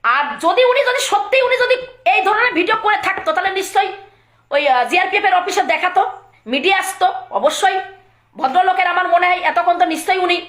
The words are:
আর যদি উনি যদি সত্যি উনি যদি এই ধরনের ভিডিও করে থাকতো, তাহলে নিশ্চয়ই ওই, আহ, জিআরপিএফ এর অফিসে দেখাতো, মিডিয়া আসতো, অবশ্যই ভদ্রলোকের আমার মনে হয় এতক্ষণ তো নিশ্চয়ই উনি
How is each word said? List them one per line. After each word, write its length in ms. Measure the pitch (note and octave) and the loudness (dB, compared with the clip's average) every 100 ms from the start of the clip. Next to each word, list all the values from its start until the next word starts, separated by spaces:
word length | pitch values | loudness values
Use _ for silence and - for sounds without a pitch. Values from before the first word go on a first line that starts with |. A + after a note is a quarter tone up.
আর 200 | A3+ C4 C#4+ - | 0 -2 -2 -2
যদি 180 | E4 A#4 B4+ | 0 4 4
উনি 100 | C5 C5+ | 4 0
যদি 120 | C5 - | -2 -2
সত্যি 260 | G4+ G4+ C5+ B4+ | -2 2 0 2
উনি 80 | B4+ | 0
যদি 120 | B4 B4 - - - | 0 0 -4 -4 -2
এই 80 | G#4 F#4+ | 0 0
ধরনের 260 | G#4+ B4 E4 | 0 0 0
ভিডিও 180 | G4 A4 G#4 | 0 0 0
করে 120 | G#4 F#4+ | -2 -2
থাকতো, 220 | F#4+ - F4+ | -4 -2 -2
তাহলে 160 | F#4+ F#4+ | -2 -4
নিশ্চয়ই 300 | F#4+ - G#4 - - _ _ _ _ | -2 0 -2 -6 -18 _ _ _ _
ওই, 100 | C#4+ C#4+ | 0 2
আহ, 160 | B3 A#3+ | 2 2
জিআরপিএফ 340 | F4 F#4 G4 G4+ | 0 0 0 2
এর 100 | F#4 | 2
অফিসে 220 | F4+ G4 E4 | 0 -2 0
দেখাতো, 280 | D#4 F4+ F#4+ G#4+ - - _ G#3+ | 0 0 0 0 -4 -20 _ -6
মিডিয়া 240 | C4+ E4 F#4+ | -2 0 0
আসতো, 240 | F#4+ - F#4 - - - | -2 -2 -2 -2 -6 -2
অবশ্যই 380 | C4+ D4+ F#4+ F#4+ F#4+ - _ _ _ - | 0 0 0 0 -6 -18 _ _ _ -6
ভদ্রলোকের 520 | C4 D#4 F#4+ F#4 F4 | 0 2 2 2 0
আমার 140 | F4 F4+ | 0 2
মনে 120 | F4 F4+ | 2 2
হয় 120 | F4+ D#4+ | 0 0
এতক্ষণ 260 | E4 F4 F4 | 0 0 2
তো 40 | F4+ | 0
নিশ্চয়ই 260 | D#4 - F#4+ F4+ | 0 -2 0 0
উনি 120 | F4 | -2